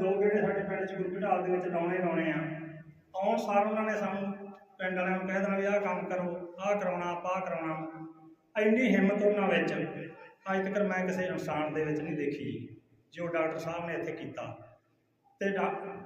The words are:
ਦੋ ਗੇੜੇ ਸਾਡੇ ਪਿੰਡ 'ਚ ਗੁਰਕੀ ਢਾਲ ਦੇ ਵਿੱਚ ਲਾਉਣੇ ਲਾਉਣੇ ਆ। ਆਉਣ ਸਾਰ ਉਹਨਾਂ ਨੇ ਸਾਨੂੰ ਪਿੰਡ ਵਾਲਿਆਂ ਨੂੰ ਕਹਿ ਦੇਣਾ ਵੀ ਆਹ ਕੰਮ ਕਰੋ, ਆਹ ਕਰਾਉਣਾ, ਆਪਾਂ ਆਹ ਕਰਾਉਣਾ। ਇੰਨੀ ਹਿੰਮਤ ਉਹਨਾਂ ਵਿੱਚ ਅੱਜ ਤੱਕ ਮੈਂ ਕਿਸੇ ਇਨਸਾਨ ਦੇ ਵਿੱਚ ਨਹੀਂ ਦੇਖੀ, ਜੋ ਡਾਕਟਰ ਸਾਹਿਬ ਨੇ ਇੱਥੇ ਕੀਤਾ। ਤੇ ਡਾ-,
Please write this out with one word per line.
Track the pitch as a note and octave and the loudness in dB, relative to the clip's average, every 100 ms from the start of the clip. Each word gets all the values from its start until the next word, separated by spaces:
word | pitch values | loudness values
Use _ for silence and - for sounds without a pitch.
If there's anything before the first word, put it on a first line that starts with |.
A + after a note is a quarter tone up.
ਦੋ | F#3 G3+ | 2 4
ਗੇੜੇ | G#3 G#3+ | 4 4
ਸਾਡੇ | - - | 4 2
ਪਿੰਡ | - F#3+ | 0 -2
'ਚ | F#3+ | -4
ਗੁਰਕੀ | F#3 F3 F#3+ | -2 -4 -2
ਢਾਲ | G3+ F3+ | 0 2
ਦੇ | F3+ | 2
ਵਿੱਚ | F3+ F3 | 0 0
ਲਾਉਣੇ | E3+ E3+ F3+ | 0 0 0
ਲਾਉਣੇ | F3 E3 D#3+ | 0 0 0
ਆ। | D#3 D#3 - - - - - _ F#3 | 0 -2 -6 -10 -14 -18 -20 _ -2
ਆਉਣ | G#3 A3+ | 2 2
ਸਾਰ | G#3+ G3+ G#3+ | 4 4 4
ਉਹਨਾਂ | G#3+ | 2
ਨੇ | G#3+ | 0
ਸਾਨੂੰ | G3+ F#3+ G3 G3 - - - - - | 0 -2 -2 -4 -6 -10 -16 -18 -6
ਪਿੰਡ | F#3 F3+ | -4 0
ਵਾਲਿਆਂ | F#3 F#3 | 0 0
ਨੂੰ | F#3 | 0
ਕਹਿ | F#3+ | 0
ਦੇਣਾ | G3 G3 | 2 2
ਵੀ | |
ਆਹ | G3 G3+ | 2 2
ਕੰਮ | G3 F3+ F3+ | 2 -2 -2
ਕਰੋ, | F3+ F3+ F3 E3+ - | -2 -2 -4 -8 -4
ਆਹ | G3+ G3+ | 0 0
ਕਰਾਉਣਾ, | F#3 F3 | 0 -2
ਆਪਾਂ | F3 F3 F3+ | -2 -2 -2
ਆਹ | F#3 | -2
ਕਰਾਉਣਾ। | F3+ E3 D#3+ D#3+ D#3+ D#3+ D#3+ - - - _ A3 | -2 -4 -4 -4 -6 -10 -14 -16 -20 -20 _ 2
ਇੰਨੀ | A3 A#3 B3 G3 | 4 6 6 6
ਹਿੰਮਤ | G3 G#3 | 6 6
ਉਹਨਾਂ | G#3 G3+ F#3 | 4 4 4
ਵਿੱਚ | E3 - D3+ - D3 - - - - F#3+ | 4 2 0 -2 -6 -10 -12 -20 -12 -2
ਅੱਜ | F#3+ F#3+ | 0 2
ਤੱਕ | G3+ | 2
ਮੈਂ | F#3+ F#3 F#3 | 2 2 0
ਕਿਸੇ | F#3 | 0
ਇਨਸਾਨ | F3+ E3 D#3 D3+ D3+ | -2 -2 -2 0 0
ਦੇ | D#3 | 0
ਵਿੱਚ | D3+ D3+ | 0 0
ਨਹੀਂ | D#3 D3 | -2 -2
ਦੇਖੀ, | C#3 - - A#2 - - _ _ _ | -2 -2 -4 -6 -8 -16 _ _ _
ਜੋ | E3 E3+ | -8 -2
ਡਾਕਟਰ | E3 D#3+ D#3+ | 0 0 -2
ਸਾਹਿਬ | E3 E3+ E3+ | -4 -6 -4
ਨੇ | |
ਇੱਥੇ | D#3 E3 | -4 -4
ਕੀਤਾ। | - C3+ A#2+ A#2 - - - _ _ _ _ _ - | -6 -8 -8 -10 -10 -16 -20 _ _ _ _ _ -4
ਤੇ | G3 | -2
ਡਾ-, | - - - - - | 0 0 -2 -6 -10